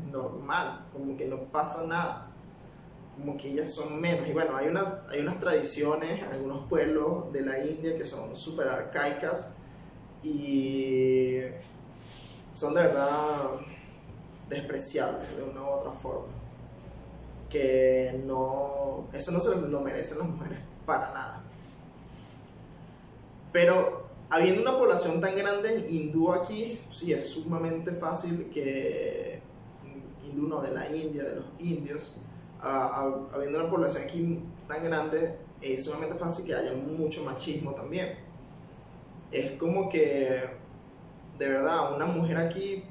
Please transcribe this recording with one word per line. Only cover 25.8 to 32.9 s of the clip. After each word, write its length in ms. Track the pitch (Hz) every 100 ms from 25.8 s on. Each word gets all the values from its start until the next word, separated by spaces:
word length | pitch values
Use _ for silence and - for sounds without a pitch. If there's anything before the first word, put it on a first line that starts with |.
| -
hindú 420 | 165 151 160 170
aquí, 480 | 185 180 214 226 233 -
sí, 220 | - 165
es 160 | 139 -
sumamente 640 | 160 165 165 165 165 180
fácil 560 | 170 156 135 175 170 -
que, 920 | 151 135 135 - - - - - - - - - - - - - -
hindú 240 | 143 143 151
no, 140 | 147
de 80 | 131
la 200 | 131 143
India, 320 | 156 156 143
de 140 | 139 131
los 80 | - -
indios, 600 | 170 147 143 147 - - - - - -
ah, 280 | 135 135 131